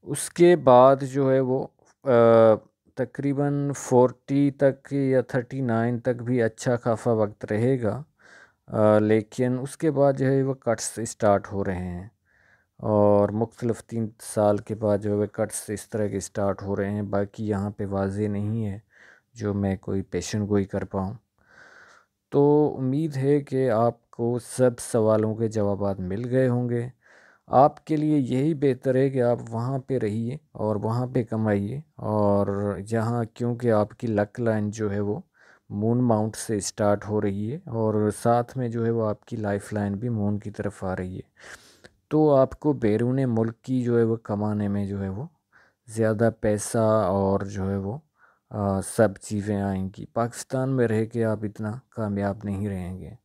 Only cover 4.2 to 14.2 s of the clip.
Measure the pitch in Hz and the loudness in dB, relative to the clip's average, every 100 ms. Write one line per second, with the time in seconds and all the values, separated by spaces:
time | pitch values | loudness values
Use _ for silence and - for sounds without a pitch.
4.2 | - 139 143 135 139 - - 139 135 131 | -4 0 0 2 0 0 -6 -4 2 0
5.2 | 117 135 117 135 127 113 117 120 123 120 | 0 -4 -4 -4 0 0 0 -2 -4 -4
6.2 | 117 127 110 - 131 120 127 110 123 110 | -2 0 0 -2 -2 0 0 -2 0 0
7.2 | 104 - - 107 120 135 113 120 151 _ | 0 -4 -4 0 0 0 -2 -4 -10 _
8.2 | _ - - _ - 113 107 107 107 110 | _ -20 -20 _ -6 2 4 6 4 2
9.2 | 104 - 127 127 135 - 160 139 139 135 | 0 -4 -2 -2 -6 -4 -2 2 2 2
10.2 | 131 135 131 135 - 113 - - 113 - | 0 0 0 -4 -2 -2 -4 -8 -10 0
11.2 | 107 98 - 101 98 90 90 87 101 _ | 2 2 0 -6 -4 -4 -6 -10 -12 _
12.2 | _ _ _ _ _ _ - 107 104 101 | _ _ _ _ _ _ 0 4 4 4
13.2 | 101 107 113 - 120 107 - 113 110 - | 2 -2 -6 -4 -6 -6 -8 -8 -8 -10